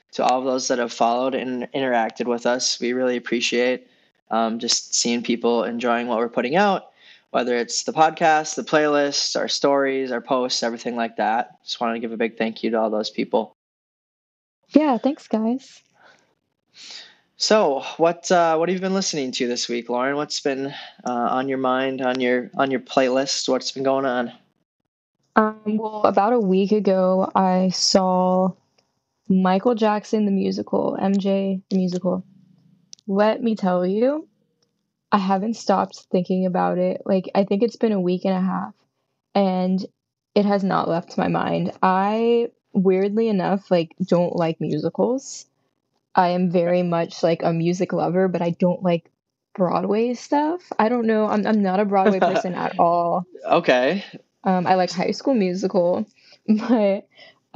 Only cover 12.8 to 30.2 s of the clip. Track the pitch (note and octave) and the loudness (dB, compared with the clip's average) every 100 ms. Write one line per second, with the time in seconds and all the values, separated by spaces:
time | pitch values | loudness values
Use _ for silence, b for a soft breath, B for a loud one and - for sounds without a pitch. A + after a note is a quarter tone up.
12.8 | A2 G#2+ G#2+ - - A2 A2 _ _ _ | 0 -2 -4 -6 -2 -2 -2 _ _ _
13.8 | _ _ _ _ _ _ _ _ _ - | _ _ _ _ _ _ _ _ _ 2
14.8 | D4+ A3+ B3+ D#4 - G#3+ A3 C4 - - | 2 0 -2 -6 -6 -4 -2 -4 -8 -20
15.8 | _ b b b b b _ _ _ B | _ b b b b b _ _ _ B
16.8 | B B B B B _ - G#3+ E3+ C3+ | B B B B B _ 2 4 4 0
17.8 | - - E3 E3+ - F3+ E3 D#3+ E3+ F#3 | -6 0 2 2 2 2 4 2 0 -2
18.8 | F#3+ F#3+ F#3+ D#3 C3 A#2 A#2+ E3+ - A#2+ | -2 -2 -2 -4 -4 -4 -4 -4 -4 -6
19.8 | A#2 B2 C3 C#3+ D3 - D3 C3+ C#3 C#3+ | -4 -2 -2 -2 -4 -4 -4 -4 -6 -10
20.8 | B B B2 A#2+ A#2+ B2+ C3+ C3 C3 B2+ | B B -6 -2 0 0 -2 -2 0 0
21.8 | C3+ C3 B2+ C3 B2 B2 G#2+ - C#3 B2+ | -2 -2 -2 0 0 0 -2 -2 -2 -2
22.8 | - - B2+ C3 C#3 - - B2+ - C3 | -2 0 2 2 0 -4 -2 -2 -4 -4
23.8 | C3+ C3+ C3+ B2 B2 - _ _ _ _ | -2 0 0 -2 -4 -10 _ _ _ _
24.8 | _ _ _ _ _ - G#3+ A3 G#3+ G#3+ | _ _ _ _ _ 0 0 -2 -6 -4
25.8 | G#3+ G#3+ G#3 G3 G#3 B3 F#3+ F#3+ G3 G#3+ | -4 0 2 4 4 2 4 2 4 2
26.8 | G3 F#3+ F#3 F#3 F#3+ G3 F#3 F#3 F#3 - | 2 2 4 2 0 2 2 2 2 0
27.8 | - G3 F#3 F#3 F#3 F#3 F#3+ - _ _ | 2 2 2 2 2 2 0 -2 _ _
28.8 | _ _ _ _ - F#3+ F#3 F#3+ B3 A3+ | _ _ _ _ 0 2 4 2 2 2
29.8 | G#3+ G#3 - A3 | 0 0 -2 0